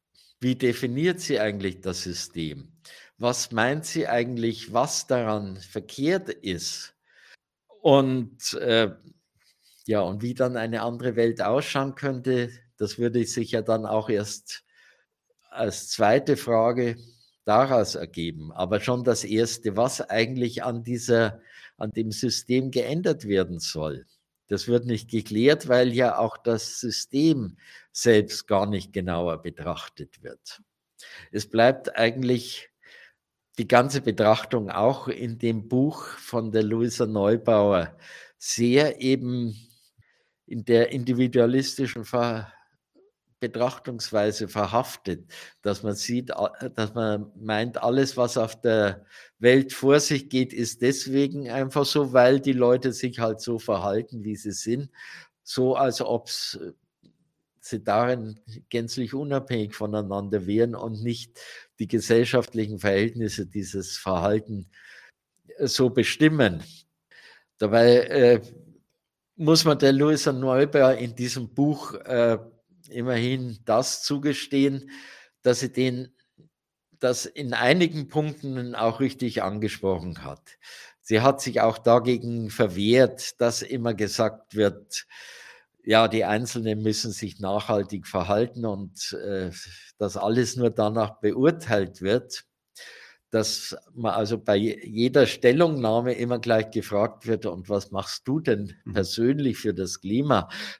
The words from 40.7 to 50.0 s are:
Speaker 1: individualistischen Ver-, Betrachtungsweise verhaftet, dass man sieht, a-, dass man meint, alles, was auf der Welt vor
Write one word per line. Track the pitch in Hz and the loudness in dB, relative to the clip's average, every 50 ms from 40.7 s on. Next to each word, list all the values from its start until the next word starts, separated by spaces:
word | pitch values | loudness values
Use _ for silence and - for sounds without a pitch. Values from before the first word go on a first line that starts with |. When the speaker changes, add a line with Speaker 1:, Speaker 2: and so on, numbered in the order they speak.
| 117 113 117 - | 4 4 4 2
Speaker 1:
individualistischen | 139 135 120 123 127 120 127 123 123 127 120 117 127 135 135 135 - - 135 117 - 120 107 | 0 -4 -2 -2 0 2 0 2 4 4 4 4 2 0 0 -2 -4 -6 -6 -6 -6 -10 -8
Ver-, | - - 123 120 120 113 113 101 - - _ _ _ _ _ _ _ _ _ _ _ _ _ _ _ _ _ | -4 -2 -2 0 -2 -2 -6 -8 -12 -16 _ _ _ _ _ _ _ _ _ _ _ _ _ _ _ _ _
Betrachtungsweise | - 117 - 117 120 127 - - - - 123 113 - - - 107 101 107 104 - 110 92 | -8 -6 -2 -2 -2 -2 -2 -6 -12 -12 -10 -10 -8 -2 0 0 0 0 0 -4 -6 -6
verhaftet, | - 107 104 90 110 117 131 - - - - 98 87 - - - - - - - - _ | -2 -2 -2 0 0 0 -2 -2 -8 -10 -8 -8 -8 -8 -10 -16 -20 -20 -20 -20 -20 _
dass | - 101 101 - | -4 -4 -2 -2
man | - 107 101 | -4 -4 -4
sieht, | 101 - - 120 123 127 123 - | -4 -4 -4 -4 -4 -4 -6 -4
a-, | - 101 - - - - 127 | -4 -4 -4 -4 -8 -12 -8
dass | - - 110 104 110 | -4 -4 -4 -4 -2
man | 117 110 110 104 104 104 - - | -2 -2 0 -2 -2 -4 -10 -14
meint, | - 110 107 107 107 113 123 113 - | -12 -6 -4 -2 -2 -2 -2 -4 -2
alles, | - 117 123 135 135 135 - | -2 0 2 2 0 0 0
was | 127 123 120 - 127 | 0 0 0 0 -2
auf | 113 110 - - | -2 -2 -4 -2
der | - 120 113 110 104 101 95 95 - _ - - - - _ _ | 0 2 4 4 4 2 0 -4 -12 _ -20 -20 -20 -20 _ _
Welt | 110 123 127 135 135 135 - | 6 6 8 6 4 2 -4
vor | - 135 135 139 151 | 0 4 6 6 6